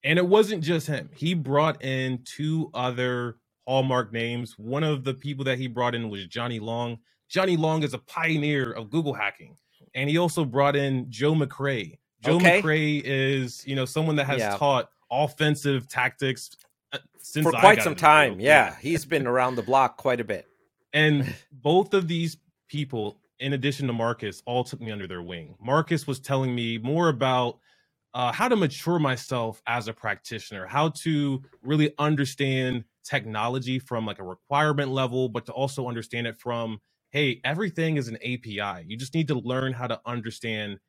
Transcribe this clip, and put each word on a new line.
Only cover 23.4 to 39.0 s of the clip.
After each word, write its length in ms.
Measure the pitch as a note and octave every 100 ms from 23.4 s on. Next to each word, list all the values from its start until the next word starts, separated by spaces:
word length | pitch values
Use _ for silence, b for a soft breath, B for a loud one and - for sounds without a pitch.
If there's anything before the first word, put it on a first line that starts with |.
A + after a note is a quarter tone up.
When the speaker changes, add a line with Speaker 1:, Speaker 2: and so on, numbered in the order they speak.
| C3+
Speaker 1:
addition 340 | C#3 C#3+ C#3 C3+
to 60 |
Marcus, 480 | A#2 A#2 A#2 G#2+ F#2+ -
all 180 | B2
took 180 | B2 -
me 100 | A2+
under 160 | G#2 F#2+
their 140 | F2+
wing. 340 | F2 F2 D#2 -
Marcus 460 | A2+ D3 D#3+ E3 -
was 120 | C3+
telling 340 | - C#3 C3 B2
me 220 | A#2 A2+
more 320 | A#2 D#3 E3+
about, 500 | B2+ C3 B2+ A#2+ - _ _ _ _ _
uh, 180 | B2+ B2
how 160 | A#2 A#3+
to 60 | A#3+
mature 420 | - C3+ - F3
myself 640 | D3 B2 - B2+ A2+ G#2+ -
as 200 | A#2+ A2
a 60 |
practitioner, 720 | G#2+ A2+ G2+ - A2+ - G#2 F#2
how 220 | C3 D#3+
to 520 | - D#3+ D3+ C#3+ C3+ C3+ _
really 300 | B2+ D3+ D3+ D3
understand 880 | D3 D3+ C#3 - C#3 C3 B2+ B2+ G#2+ _
technology 760 | - C#3 A2 G#2+ A#2 C3 A#2+ C3
from, 260 | C3 A#2+ A2
like, 140 | G2+
a 40 |
requirement 680 | F#2 F2+ _ C#3+ D#3 C#3+ C#3
level, 360 | C3+ C3 B2+ B2+
but 160 | A2+ A2+
to 40 |
also 340 | B2 C3+ C3+ B2
understand 400 | A#2 A2 A#2+ A#2+
it 100 | A2+
from, 420 | B2 A#2 A2+ G#2+ _ _ _
hey, 280 | C#3+ C#3+ A#2
everything 520 | C3 D#3 G3+ D#3+ D#3+ D#3
is 100 | A#2+
an 80 | A2+
A 160 | A#2+ B2
P 220 | A#2+ G2+
I. 200 | G2+ F2+
You 140 | E2
just 160 | A2